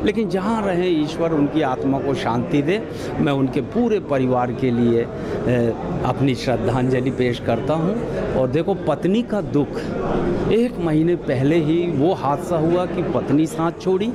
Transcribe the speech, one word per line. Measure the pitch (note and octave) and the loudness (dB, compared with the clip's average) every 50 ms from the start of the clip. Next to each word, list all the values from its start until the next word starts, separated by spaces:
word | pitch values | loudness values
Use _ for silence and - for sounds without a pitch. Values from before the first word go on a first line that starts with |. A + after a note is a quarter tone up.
| - | 0
लेकिन | G#3+ F#3+ A3 A3 F3 | 0 0 0 -2 0
जहाँ | E3 F#3+ F3+ G#3+ A3+ A3 G3+ | -2 -2 0 0 0 0 0
रहें, | G3 F3+ E3+ F3+ F#3 F3 D3+ | 0 0 0 2 2 2 0
ईश्वर | D3+ D3 - - E3 E3 | 0 -2 -2 -2 0 2
उनकी | E3 D3 C#3+ C3+ D3 D#3 | 2 2 2 2 2 0
आत्मा | D3+ C3 B2+ - - C3+ C3+ C3+ | 0 0 0 0 0 0 0 0
को | C3 C#3 C3 | 0 0 -2
शांति | - - A#2 A#2 A#2+ A2+ - D3+ C#3+ | 0 0 0 0 0 0 2 0 2
दे। | C#3 D3+ F#3+ A3 A3+ - - - - - - C#3 | 2 2 0 -2 -2 -6 -8 -8 -6 -6 -2 0
मैं | D3+ D3 | 0 2
उनके | C#3 C3+ C3+ C3 C3 C#3+ | 2 2 0 0 0 -2
पूरे | B2 - - A3+ A#3+ A3+ G#3+ F#3+ | -4 -2 0 0 2 2 2 0
परिवार | - - C#3+ C3+ C3 B2+ B2+ B2 B2 B2 | 0 0 0 0 2 2 2 2 0 0
के | A#2 - C3+ B2+ | -2 0 0 0
लिए, | A#2+ A#2+ A#2+ A#2 A#2 A#2 | 2 4 4 4 4 2
अ, | A2+ - - - - - - - - A#2 B2+ B2 A#2+ A2+ G#2+ - - - - - - | 0 -2 -6 -8 -6 -6 -4 -2 0 0 2 2 2 0 0 -2 -4 -4 -4 -2 -2
अपनी | B2 B2 - C3+ C#3 B2+ | -2 0 0 0 0 0
श्रद्धांजलि | A2+ - C3+ A#2 A2+ A2 - A#2 C3 B2+ B2+ C3 B2+ B2+ C3+ | 0 0 -2 -2 0 0 0 0 0 2 2 2 0 0 -2
पेश | A#2+ - B2+ B2 A#2 A#2 - | 0 0 0 0 0 -2 -2
करता | - A#2 A2 - C#3 D3+ | -2 -2 0 0 -2 0
हूँ। | D#3+ E3 F#3 G#3+ A#3 A#3 - G3 F#3+ - - - | 0 0 0 -2 -2 -4 -4 -4 -4 -4 -2 0
और | C3 C3 B2+ | 0 0 2
देखो, | A#2+ D#3 E3 F#3+ F#3+ | 0 0 0 0 -2
पत्नी | - F3 D#3 D3 C#3 - E3+ G3 A#3 | -2 0 -2 -2 0 0 0 2 0
का | A#3+ - A3 G3+ | 0 0 -4 -4
दुख, | E3 C3 A#2+ C#3+ D3 - - - - - - - - - - - - F3 F3+ - - - | -2 0 0 0 0 0 -2 -6 -6 -6 -6 -4 -2 -2 0 0 0 0 0 0 0 2
एक | G3 A3+ A#3+ B3 - - | 2 2 2 0 -2 -2
महीने | F3 E3 D3+ D#3 D#3+ E3+ F3 | -2 0 2 2 2 2 0
पहले | E3 E3 - C3+ B2 C3+ C#3+ E3 | 0 -2 -2 0 2 2 4 4
ही | F3 D3+ D3 E3 E3+ F3+ E3+ | 2 2 2 2 0 0 0
वो | D#3 C3 C#3+ F#3 F#3 | 0 2 2 2 0
हादसा | - - C3+ D3 C#3+ - - F3 | 0 0 -2 -2 -2 -2 -2 0
हुआ | D#3+ D#3 E3 E3+ F3 F#3 | 0 2 2 2 2 0
कि | F3 F3+ F#3 | -2 -2 -4
पत्नी | E3 - - A#2+ - - C3+ D3+ D#3+ | -2 0 -2 -2 0 2 2 2 2
साथ | D#3 - D#3+ E3 E3+ E3 - | 0 -2 -2 -2 -2 -4 -2
छोड़ी। | - F#3 F#3 F3+ G#3+ A#3 | -2 0 0 0 0 -2